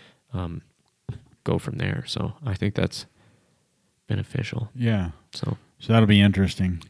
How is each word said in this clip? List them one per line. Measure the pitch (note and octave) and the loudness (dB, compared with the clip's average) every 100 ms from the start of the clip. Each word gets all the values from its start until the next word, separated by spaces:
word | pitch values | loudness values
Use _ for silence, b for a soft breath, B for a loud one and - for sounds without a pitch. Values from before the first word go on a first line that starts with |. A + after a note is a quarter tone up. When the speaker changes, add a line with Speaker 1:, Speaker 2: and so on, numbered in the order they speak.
| B B B | B B B
Speaker 1:
um, | F#2 E2+ E2+ - _ _ _ - - - _ | -8 -8 -10 -14 _ _ _ -16 -16 -16 _
go | - - | -4 -2
from | - - | -4 -6
there. | F#2+ G2+ - | -4 -4 -6
So | - - - C3 | -6 -6 -6 -6
I | |
think | F#2+ G2+ - | -4 -2 -2
that's | F#2+ - - b b b b b b _ _ _ - | -4 -4 -16 b b b b b b _ _ _ -8
beneficial. | G2+ G2 - A2 - A2 B2+ | -6 -4 -8 -6 -8 -10 -4
Speaker 2:
Yeah. | A#2 G#2+ E2 - _ | -2 0 -2 -8 _
Speaker 1:
So | - - - _ _ | -10 -8 -8 _ _
Speaker 2:
So | - | 2
that'll | A2+ G#2+ | 4 8
be | G#2 | 8
interesting. | G2+ G2 F#2 - F#2 E2+ - | 8 6 2 2 -2 -2 -4